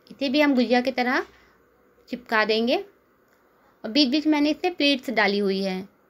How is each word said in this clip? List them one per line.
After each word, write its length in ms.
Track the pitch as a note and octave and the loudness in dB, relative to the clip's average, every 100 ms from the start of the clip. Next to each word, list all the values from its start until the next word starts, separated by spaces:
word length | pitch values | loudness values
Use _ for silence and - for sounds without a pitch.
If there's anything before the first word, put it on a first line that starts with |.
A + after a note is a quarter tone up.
| - | -20
इसे 180 | - C#4 | -6 -2
भी 120 | D4 | 2
हम 140 | D4 | 2
गुजिया 260 | B3+ B3 B3 | 2 2 2
की 120 | C4 | 0
तरह 340 | B3+ B3 C#4+ G4 - _ _ _ _ _ _ - | -2 -2 -2 -4 -14 _ _ _ _ _ _ -14
चिपका 340 | B3 - A3 | -14 -2 0
देंगे 320 | G#3+ A3 A#3 E4+ | 2 0 0 -2
और 1120 | G4 _ _ _ _ _ _ _ _ _ A3 | -4 _ _ _ _ _ _ _ _ _ -4
बीच 180 | A#3 D4+ | 0 2
बीच 180 | D4+ D#4 | 2 2
मैंने 240 | D4+ D4 | 2 0
इसमें 240 | D4+ F4+ | 0 -4
प्लेट्स 380 | F4 C#4+ C4+ - | 0 0 0 -2
डाली 260 | A3 G3+ G3+ | -2 0 0
हुई 220 | G3 F#3+ | -2 -2
है। 360 | F#3+ F#3 F#3+ _ | -4 -6 -10 _